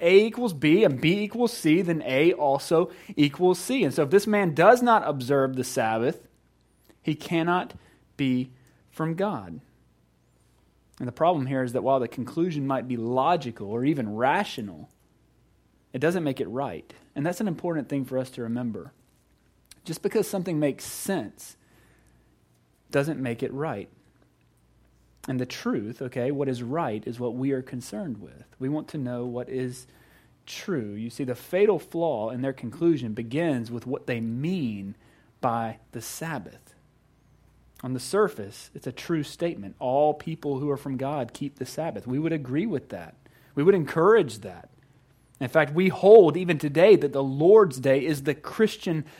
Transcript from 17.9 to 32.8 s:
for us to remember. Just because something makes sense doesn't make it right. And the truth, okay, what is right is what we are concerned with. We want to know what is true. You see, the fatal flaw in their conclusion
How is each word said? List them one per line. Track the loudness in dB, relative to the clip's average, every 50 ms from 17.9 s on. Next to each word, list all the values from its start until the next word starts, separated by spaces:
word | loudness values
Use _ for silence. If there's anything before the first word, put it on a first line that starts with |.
| -4 -4 -4
for | -4 -4 -4
us | -4 -6
to | -8 -10
remember. | -6 -6 -4 -4 -4 -6 -6 -8 -12 -16 -20 _ _ _ _ _ _ _ _ _ _ _ _ _ _ -20 -20 _ -12
Just | -10 -8 -6
because | -4 -2 0 0 -2 -2
something | -2 -6 -4 -2 -2 0
makes | 0 0 0 -4 -8
sense | -14 -12 -8 -6 -4 -4 -4 -4 -8 -12 -16 -20 -20 -20 _ _ _ _ _ _ _ _ _ _ _ _ _ _ _ _ _ _ _ _ _ _ _ _ _ _ _
doesn't | 0 0 0 0 -2 -4
make | -4 -6 -4 -4 -6
it | -6 -6
right. | -6 -6 -6 -6 -8 -10 -14 _ _ _ _ _ _ _ _ _ _ _ _ _ _ _ _ _ _ _ _ _ _ _ _ _ _ -8 -6
And | -4 -4
the | -4
truth, | -6 -8 -8 -4 -4 -2 -2 -4 -6 -8 -10 -10
okay, | -8 -6 -4 -2 -2
what | -2 -2 -2 -2
is | -4 -4
right | -6 -6 -4 -4 -4 -4 -4 -6 -6 -8
is | -8 -6
what | -6 -6 -4
we | -4 -2 -2
are | -2 -2 -4
concerned | -8 -10 -12 -12 -10 -10 -10 -8 -8 -10 -10
with. | -12 -18 -20 -20 -20 _ _ -8
We | -6 -4
want | -4 -4 -6 -8
to | -10 -8
know | -8 -6 -6 -6 -6
what | -8 -8 -8 -8 -8
is | -6 -6 -6 -6 -8 -12 -18 -20 _ _ _ _ _ _ _ _ _ _ _
true. | -16 -16 -10 -6 -4 -4 -4 -4 -6
You | -6 -8 -8 -8
see, | -8 -6 -6
the | -6 -6
fatal | -8 -6 -2 0 4 4 4 4 2
flaw | -2 -6 -6 -2 -2 0 0 -2 -2 -4
in | -4 -4
their | -4 -4 -4
conclusion | -6 -8 -12 -6 0